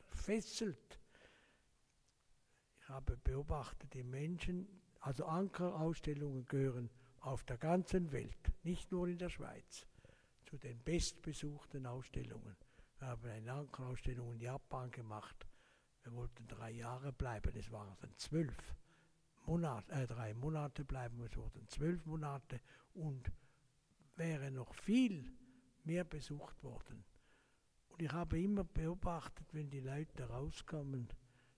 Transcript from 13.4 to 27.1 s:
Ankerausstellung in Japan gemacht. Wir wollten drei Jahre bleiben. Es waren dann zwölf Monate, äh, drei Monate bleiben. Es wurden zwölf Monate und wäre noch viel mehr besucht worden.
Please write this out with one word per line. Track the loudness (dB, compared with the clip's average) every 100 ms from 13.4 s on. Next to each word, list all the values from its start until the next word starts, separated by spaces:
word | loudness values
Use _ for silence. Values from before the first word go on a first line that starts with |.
| -4
Ankerausstellung | -4 -4 -6 -4 0 0 0 -2
in | -4
Japan | -4 -4 -4 -4 -4
gemacht. | -6 -6 -8 -8 -10 -12 -12 -20 -20 _ _
Wir | -10
wollten | -6 -6 -6 -10
drei | -8 -6
Jahre | -4 -4 -4 -4
bleiben. | -2 -2 0 0 -2
Es | -6
waren | -6 -8 -10
dann | -12 -10
zwölf | 0 2 2 -2 -6 -8 -10 -20 -20 _ _ -8 0
Monate, | 4 4 0 0
äh, | 0 0
drei | 0 -2
Monate | 0 0 0 0 -2
bleiben. | -2 -2 -2 -4
Es | -4 -2
wurden | -2 -6 -6
zwölf | 2 2 2 0
Monate | -2 -2 -4 -4 -8 -8 -18 -14 -4
und | -2 0 0 -2 -6 -20 -20 _ _ -20 -12 -2
wäre | 0 2 0
noch | -2 -4
viel | -2 6 8 8 4 -4 -10 -16 -20 -20 -8
mehr | 0 0
besucht | 0 -4 -4 -6 -8 -10
worden. | -8 -8 -8 -12 -14